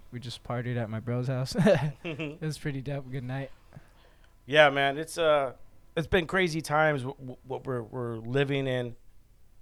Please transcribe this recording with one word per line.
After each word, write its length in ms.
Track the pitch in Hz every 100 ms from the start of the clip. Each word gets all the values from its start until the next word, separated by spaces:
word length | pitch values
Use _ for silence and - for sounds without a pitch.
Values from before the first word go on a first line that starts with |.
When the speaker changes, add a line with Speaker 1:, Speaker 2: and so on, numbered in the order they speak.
| -
Speaker 1:
we 80 | 123
just 240 | 120 -
partied 320 | - 123 120 120
at 120 | 110
my 120 | 110
bro's 260 | 113 123 127
house. 300 | 127 131 -
<laughs> 300 | 190 160 147
Speaker 2:
<laughs> 140 | -
Speaker 1:
It 360 | 175 147 151 156
was 160 | 156 143
pretty 240 | 151 135
dope. 280 | 131 143 131
Good 140 | 135
night. 260 | 123 131 135 - - - - - - - - _
Speaker 2:
Yeah, 260 | - 147 147
man. 260 | 139 139 139
It's, 220 | 160 -
uh, 360 | 160 147 135 117 - - - -
it's 100 | 156
been 200 | 196 160
crazy 340 | 190 185 160
times 420 | - 151 156 147
w-, 140 | 123 -
w-, 180 | 135 127 127
what 180 | 127 127
we're, 160 | 127
we're 340 | 107 127 120 113
living 500 | 117 131 139 139 135
in, 260 | 127 120 120 - - - - - -